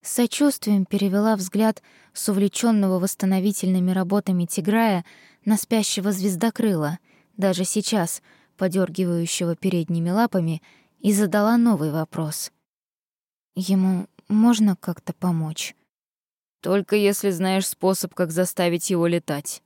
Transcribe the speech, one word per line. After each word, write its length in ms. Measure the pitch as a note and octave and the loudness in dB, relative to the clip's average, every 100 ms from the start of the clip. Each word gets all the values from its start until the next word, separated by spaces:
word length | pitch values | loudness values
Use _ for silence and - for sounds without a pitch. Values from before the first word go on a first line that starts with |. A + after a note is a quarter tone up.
С 100 | - | -6
сочувствием 720 | - A#3+ - D4 C4+ - G3+ | 0 0 2 0 2 0 0
перевела 500 | F#3 G3+ G3+ F#3+ G#3+ | 2 0 0 2 2
взгляд 480 | G#3+ F#3 G3 A3 A3 _ _ _ | 0 -2 0 0 0 _ _ _
с 160 | - - | -8 -2
увлечённого 720 | G3 G3+ - A#3 G#3+ G3 F#3 | 0 0 0 0 2 2 0
восстановительными 880 | F#3+ - F#3+ F#3+ F#3+ G3+ F#3 F#3 F3+ | -2 -2 0 2 0 -2 0 0 2
работами 540 | F#3 F3+ G3+ G3 F#3 | 0 0 -2 0 -2
Тиграя 600 | E3+ - E3 A3 A3+ F#3 - - - _ | -2 -4 0 2 2 0 -4 -18 -20 _
на 120 | - G#3+ | -2 -2
спящего 560 | - A3+ G3+ - F#3+ | 0 0 0 -2 -2
звездокрыла, 880 | F#3+ F#3+ F3+ A3+ - A3+ F3+ D3 E3+ _ _ _ - | -2 -2 0 -2 0 0 0 -2 -6 _ _ _ -2
даже 280 | F#3+ F3+ | 0 0
сейчас 580 | F#3 G#3+ G3+ G#3+ E3+ - _ _ _ _ | -2 -2 -2 0 -2 -6 _ _ _ _
подёргивающего 1000 | F#3 F#3 F3+ E3 F3+ E3+ E3+ - E3+ E3 | -2 0 -2 -2 -2 -2 -2 -4 -4 -2
передними 540 | F#3+ F3+ D#3+ E3+ E3 | -2 -2 -2 -2 0
лапами, 520 | F#3+ A#3 F#3+ E3 D#3+ _ _ _ _ | 0 0 0 -2 -4 _ _ _ _
и 80 | - | 0
задала 460 | G3+ G#3 G#3 G#3 A#3+ | 2 2 2 2 4
новый 340 | A#3 G3 D#3 | 4 2 0
вопрос. 580 | D#3 D#3 - D#3 D3+ - _ _ _ _ _ _ _ _ _ _ | -2 -6 -6 -6 -6 -12 _ _ _ _ _ _ _ _ _ _
«Ему 540 | - F#3 F#3+ F#3+ F#3 F#3+ _ _ | -10 0 2 2 0 -4 _ _
можно 480 | G#3 A3+ A3+ G#3+ | 4 4 4 2
как-то 380 | F3+ - E3+ - | 0 -4 -8 -8
помочь?» 640 | - F3+ E3+ D#3 D#3 - - _ _ _ _ _ _ _ _ | -6 -2 -2 -4 -6 -10 -12 _ _ _ _ _ _ _ _
«Только 340 | - G3 G3 G#3 | -2 0 2 2
если 320 | G3+ G3+ G3+ | 2 2 -2
знаешь 380 | F3 F#3 F#3+ F#3 | 0 0 0 -2
способ, 460 | - F#3+ F#3+ F3 | -2 0 0 -4
как 180 | - F3 | -2 -2
заставить 560 | D#3+ F3+ - F3 E3+ - | 0 -2 0 0 0 0
его 180 | F3+ E3+ | 0 2
летать». 560 | E3+ - C#3+ - - | 0 -2 -6 -6 -14